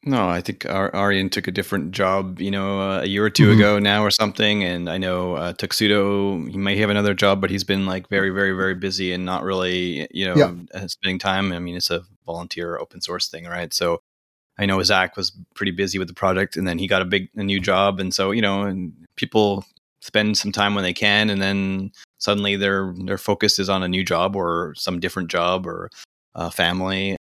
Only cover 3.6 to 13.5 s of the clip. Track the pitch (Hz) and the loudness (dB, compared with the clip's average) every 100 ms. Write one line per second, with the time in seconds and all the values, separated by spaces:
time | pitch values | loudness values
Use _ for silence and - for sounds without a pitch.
3.6 | 104 104 101 104 104 - 104 98 107 104 | 8 6 4 4 2 2 0 2 0 2
4.6 | 92 87 87 90 92 90 90 85 87 87 | 0 -2 -4 -4 -2 -2 -2 -2 -4 -6
5.6 | 101 - 104 104 98 101 98 92 67 98 | -6 2 4 4 4 2 0 -2 -4 -4
6.6 | 98 101 107 104 101 95 101 98 95 98 | -2 2 2 2 2 4 4 4 2 -2
7.6 | - 98 95 92 90 98 98 95 98 92 | 0 0 0 -4 -2 0 0 0 0 0
8.6 | 95 92 98 92 92 90 90 92 87 95 | -2 -2 -4 -2 -2 -2 -4 -4 -2 -2
9.6 | 90 90 90 73 - 82 95 90 95 87 | 0 0 -2 -4 -8 -4 0 2 2 -2
10.6 | 90 92 95 - 98 92 98 95 98 87 | -12 -12 -10 -6 -4 -2 -2 0 -2 -4
11.6 | 87 87 - 85 90 _ - 85 90 - | -6 -4 -4 -4 -6 _ -12 -10 -8 -8
12.6 | 87 85 - 90 - 90 - 82 85 | -6 -8 -10 -12 -10 -6 -6 -8 -10